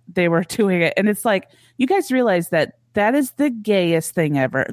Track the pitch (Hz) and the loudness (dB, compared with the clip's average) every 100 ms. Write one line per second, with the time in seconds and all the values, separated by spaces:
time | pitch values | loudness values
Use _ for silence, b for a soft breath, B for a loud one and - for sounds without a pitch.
0 | - 185 170 165 165 - 202 180 165 - | -6 -2 2 0 -2 -2 0 2 0 0
1 | 208 202 233 190 - b b b 254 392 | 0 0 0 -2 -4 b b b 0 0
2 | - 254 240 180 170 165 135 - _ 208 | 0 0 2 0 0 -2 -2 -6 _ -2
3 | 208 285 262 - 285 226 208 196 170 165 | 0 0 -2 -2 -2 -2 -2 0 2 0
4 | - - 156 143 127 135 - | -2 -2 0 0 0 0 -2